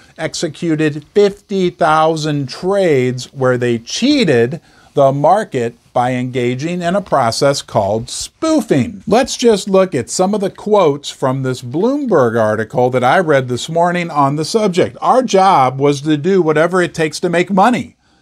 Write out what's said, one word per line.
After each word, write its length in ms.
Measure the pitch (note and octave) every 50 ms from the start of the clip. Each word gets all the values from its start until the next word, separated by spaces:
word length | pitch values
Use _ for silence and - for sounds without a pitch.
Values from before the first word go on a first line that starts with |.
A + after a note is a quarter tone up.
| _ _ _
executed 880 | - D#3+ D#3 - - F3+ D#3 C3 - F3 E3 D#3 D3+ D#3 D3+ C#3+ D3+ - _ -
fifty 560 | G3+ G3+ G3 G3 - _ - G3+ F#3+ F3+ F3
thousand 800 | E3+ - F3 D#3 D#3 D#3 D#3 D#3+ E3 D#3 D3 D#3 D3 C#3+ C#3 C3
trades 840 | - - F3+ F#3 G3+ G3+ F#3+ E3+ D3 C3 B2 B2+ B2 B2+ - - -
where 240 | C#3 C3 B2+ B2 A#2+
they 220 | B2 A#2+ A#2+ A2+
cheated 800 | A#2 - - - A#3 C#4 D4+ C#4 A3+ D3 B2+ A2+ A#2 B2 E3+ D3 _ _ _ _ _ _ -
the 180 | D3+ C#3 C3+
market 640 | C3+ C#3+ D3 D#3+ F#3 G#3+ G#3+ - - B2 A#2 A#2+ A#2+ _ _ _
by 200 | - B2+ B2 B2+
engaging 680 | B2+ B2 B2 B2+ B2 B2+ A#2+ B2 B2+ B2+ D3 E3+ F3+ F3+
in 160 | E3+ E3+ F#3
a 40 | G3+
process 600 | G3 - D#3+ C#3+ B2 A2+ A2 - C#3+ C#3 C#3 -
called 480 | - - - A#2 G2+ F#2+ G#2+ A2+ B2 -
spoofing. 960 | - - - - _ - D#4+ D#4+ D#4+ C#4+ A3 - F3 C#3 A#2 - - F#2+ -
Let's 300 | - F#3+ B3 C4+ - -
just 320 | - B3 A#3 G#3+ F#3 - G3+
look 260 | F#3+ F#3+ F#3+ F#3 -
at 160 | B2 A2+ -
some 220 | - - F#3 G3
of 80 | G#3+ G#3
the 100 | G3 F3+
quotes 600 | - - - G#3 G#3 G3+ F3+ D3 C#3 D3 - -
from 320 | - - D3 C3 C3 C3+
this 180 | C3 B2+ B2+ -
Bloomberg 800 | B2+ A#2+ B2+ D#3+ G#3 B3 C#4 D4 C#4+ A#3 F#3+ C#3+ B2 A2+ A2 A#2
article 480 | G#2+ G#2+ G#2+ G#2+ A2 - - - B2 B2+
that 140 | B2+ B2+ B2
I 140 | B2+ D3+ F#3+
read 300 | F3+ D#3 D3 C3+ C3 B2
this 200 | B2 A#2+ - -
morning 420 | D#3+ E3+ E3+ F3 F3 F3 E3+ E3+
on 260 | D3+ D3 C#3+ C#3 D3
the 80 | D3+ D#3
subject. 520 | - - A3+ G#3+ G3+ F3 F3+ B2+ - - -
"Our 220 | - E3+ G#3 B3+
job 560 | C4 - - F#3+ F#3+ G3 F3+ D3 C3 C3 C3+ C3+
was 220 | C#3 C#3+ C#3+ C3+
to 140 | C#3+ D#3 D3+
do 240 | D3 C#3+ F#3 G3 F#3
whatever 400 | E3 D#3 D#3 D3+ E3 E3+ F#3 F3+
it 140 | F3 - -
takes 260 | E3 D#3+ D3+ - -
to 80 | - F3
make 220 | E3+ F3 F3 -
money. 460 | G3+ F#3 G3+ A#3+ A#3+ D#3+ G2+ E2 - _ _ _ _ _